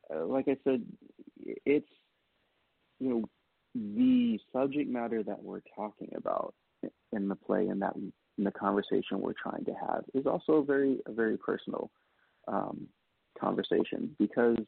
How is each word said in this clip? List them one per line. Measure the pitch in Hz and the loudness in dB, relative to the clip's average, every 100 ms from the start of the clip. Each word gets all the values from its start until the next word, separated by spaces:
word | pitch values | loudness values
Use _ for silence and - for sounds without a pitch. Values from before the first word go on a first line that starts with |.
| - | -6
uh, | 78 | -4
like | 82 131 135 | -2 0 0
I | 135 | 0
said, | - 131 - - - - - - - - | 2 0 -2 -14 -20 -20 -20 -16 -12 -6
it's, | - 147 - _ _ _ _ _ _ _ _ _ _ _ | 2 2 0 _ _ _ _ _ _ _ _ _ _ _
you | 131 | 0
know, | 120 107 _ _ _ _ | 0 -2 _ _ _ _
the | 123 - 208 127 127 - 107 - | -6 -4 4 6 6 6 2 -2
subject | 127 139 143 143 | 0 0 0 0
matter | 123 117 113 | -2 0 -2
that | 104 101 | -2 -6
we're | 104 98 - - | -8 -10 -10 -10
talking | 104 - - - | -10 -8 -10 -6
about | - 50 50 - _ _ - _ _ | -2 -2 -2 -8 _ _ -12 _ _
in | 110 98 | -2 -2
the | 98 | -2
play | - 101 95 | 0 2 2
and | 98 | 0
that | 95 | -2
in | - 98 - _ - | -4 -10 -12 _ -2
the | 101 | -2
conversation | - 101 101 - 104 - 98 | 0 2 2 2 0 0 -2
we're | 87 - | -4 -4
trying | - 87 | -6 -6
to | - | -6
have | - - - - | -4 -4 -4 -2
is | 131 143 | -2 0
also | 180 - | 0 2
a | 156 | 2
very, | 143 139 139 131 - | 4 2 2 0 -2
a | |
very | 110 110 107 | 0 0 0
personal, | - 98 - - - _ _ _ _ _ - | -2 -4 -4 -6 -6 _ _ _ _ _ -4
um, | 98 98 - - _ _ _ _ - | -4 -4 -8 -12 _ _ _ _ -4
conversation | 95 95 95 87 - - - - | -2 0 2 2 2 -2 -6 0
because | 107 - 120 113 | 0 4 4 4